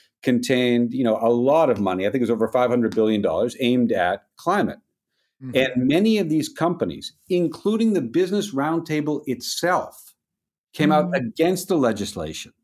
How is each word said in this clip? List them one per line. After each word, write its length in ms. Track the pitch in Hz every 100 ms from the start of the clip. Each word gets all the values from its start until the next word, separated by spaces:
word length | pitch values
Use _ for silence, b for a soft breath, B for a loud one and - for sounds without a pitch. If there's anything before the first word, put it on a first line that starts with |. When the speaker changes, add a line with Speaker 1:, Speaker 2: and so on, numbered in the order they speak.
| b _
Speaker 1:
contained, 680 | 135 120 123 127 123 120 120
you 100 | 127
know, 160 | 117 104
a 80 | 117
lot 400 | 120 131 156 147
of 100 | 104
money. 260 | 95 92 101
I 40 |
think 100 | 131
it 80 | 113
was 20 |
over 180 | 113 110
five 200 | 127 123
hundred 260 | 123 110
billion 280 | 113 110 107
dollars 340 | 92 80 117 -
aimed 320 | 123 127 117
at 320 | 101 87 101 _ -
climate. 440 | 165 202 113 - _ _ _ _ _ _
Speaker 2:
Mm-hmm. 140 | 131 131
Speaker 1:
And 320 | 131 123 131
many 300 | 165 220 214
of 100 | 165
these 220 | 156 -
companies, 640 | - 165 170 92 76 - - -
including 640 | 180 165 - 202 220 226
the 80 | 185
Business 500 | 117 151 185 202 -
Roundtable 680 | 135 151 165 165 151 147 147
itself, 920 | - 123 - - 175 170 - - - _ _ _ _ _ _
came 180 | - 151
out 140 | 151 175
Speaker 3:
Mm-hmm. 200 | 139 117
Speaker 1:
against 400 | - 165 180 -
the 100 | 170
legislation. 760 | 120 104 101 92 78 80 - _